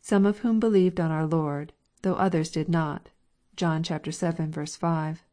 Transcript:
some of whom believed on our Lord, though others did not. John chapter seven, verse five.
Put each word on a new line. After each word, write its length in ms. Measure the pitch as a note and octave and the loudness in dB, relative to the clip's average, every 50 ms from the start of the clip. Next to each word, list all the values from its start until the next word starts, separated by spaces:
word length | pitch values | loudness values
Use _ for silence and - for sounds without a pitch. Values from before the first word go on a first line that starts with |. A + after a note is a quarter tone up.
some 260 | _ - G#3+ G3+ G3 | _ 2 4 4 6
of 120 | G3+ G#3 G#3 | 4 2 0
whom 200 | - A#3+ A3+ A3 | 0 0 2 2
believed 400 | A3 A3+ G#3+ G3 F#3 F#3 F3 F#3 | 2 4 4 6 4 4 2 2
on 120 | F3 D#3+ | -2 -2
our 160 | D#3+ D#3 D#3+ | 0 -2 0
Lord, 460 | D#3 D#3 E3 D#3 D3+ C#3+ C#3+ D3 D#3+ - _ _ _ _ _ - | 0 0 0 0 -2 -4 -6 -8 -12 -16 _ _ _ _ _ -4
though 120 | F#3+ F#3 | -2 0
others 360 | - - F#3+ F3 E3 D#3 E3 | 2 0 0 2 0 -2 -2
did 180 | - D#3+ D#3 D#3+ | -4 -4 -2 0
not. 420 | E3+ E3+ D#3+ D3+ C#3+ - - - _ _ _ _ _ _ _ _ _ | 0 0 0 -2 -4 -8 -10 -16 _ _ _ _ _ _ _ _ _
John 260 | - F#3 E3+ D#3+ D#3 D#3+ | -4 -2 0 0 0 -2
chapter 300 | - E3+ D#3 - - D#3+ | -4 -4 -6 -6 -8 -6
seven, 380 | - - E3+ E3 - D#3+ D#3 | -4 -2 -4 -2 -2 -4 -6
verse 260 | D#3+ D#3 D3 D3+ - | -4 -6 -8 -8 -8
five. 480 | - - E3+ E3 D#3+ D#3 D#3 D#3 E3 _ _ | -4 -2 0 0 0 -2 -4 -6 -8 _ _